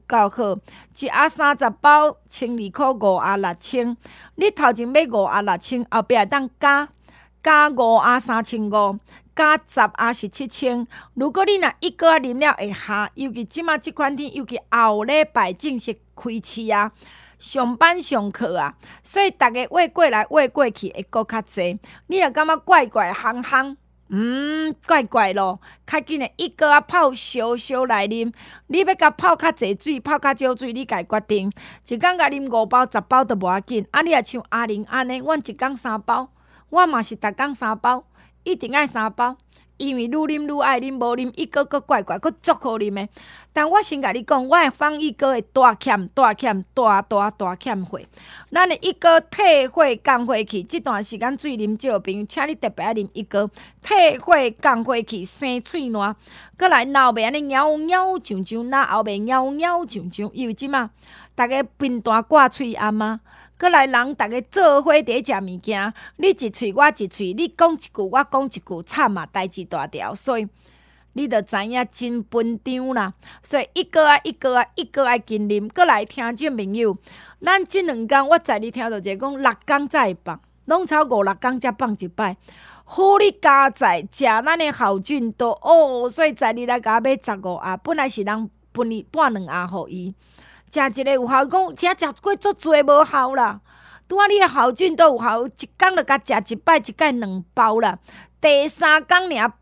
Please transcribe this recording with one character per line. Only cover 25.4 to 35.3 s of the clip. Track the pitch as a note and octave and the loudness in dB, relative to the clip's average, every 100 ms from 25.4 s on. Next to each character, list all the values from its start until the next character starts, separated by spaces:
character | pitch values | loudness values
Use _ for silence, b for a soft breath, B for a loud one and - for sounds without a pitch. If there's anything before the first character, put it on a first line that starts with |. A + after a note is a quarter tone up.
| F#3+ F#3 b b - | -2 -4 b b -6
较 | D4+ | -6
紧 | - D#4 | -4 -6
的， | C4 - | -6 -8
一 | E4 | -10
个 | - D4+ | 0 4
啊 | D4 | 4
泡 | D4 F4 D4+ | 4 2 2
烧 | B3+ - B3+ A3+ A#3+ | 0 -6 -6 -4 -4
烧 | - B3+ B3+ | -4 -4 0
来 | A3 G3+ | 0 0
啉。 | A3+ A3+ B B B - | -2 -4 B B B -4
你 | D#4+ | 0
要 | F#4 F#4+ | 2 2
甲 | D#4 | 2
泡 | - F4+ E4 | 2 2 2
较 | E4 | 0
济 | - - D4+ | -2 -4 -4
水， | - C#4 | -6 -6
泡 | C#4+ D4 | -4 -2
较 | C#4+ | 0
少 | C#4 C4 B3+ | 0 -2 -2
水， | B3+ | -6
你 | A#3 C4+ | -8 -6
家 | G#3 | -6
决 | F3 G#3+ - | -4 -6 -2
定。 | G#3 F#3+ - B B - | -4 -4 -8 B B -10
一 | A#3+ | -2
工 | F4 F4+ | 0 2
甲 | D4 | 0
啉 | C#4 C#4 | -2 -2
五 | A3+ A3 | -2 2
包、 | B3 B3 | 2 2
十 | A3 | -2
包 | F#3 C4 B3+ | 0 2 2
都 | A3 | -2
无 | F3+ | -2
要 | F#3+ | -4
紧。 | G3 A#3+ G3 | -4 -6 -2
啊， | - | -2
你 | D#4 | 2
若 | C#4+ | 0
像 | - B3 - | 0 -8 -6
阿 | A3 A#3 | -6 -4
玲 | G#3 G#3+ | -6 -6
安 | B3+ B3+ | -4 -4
尼， | B3+ | -6
阮 | C4 | -4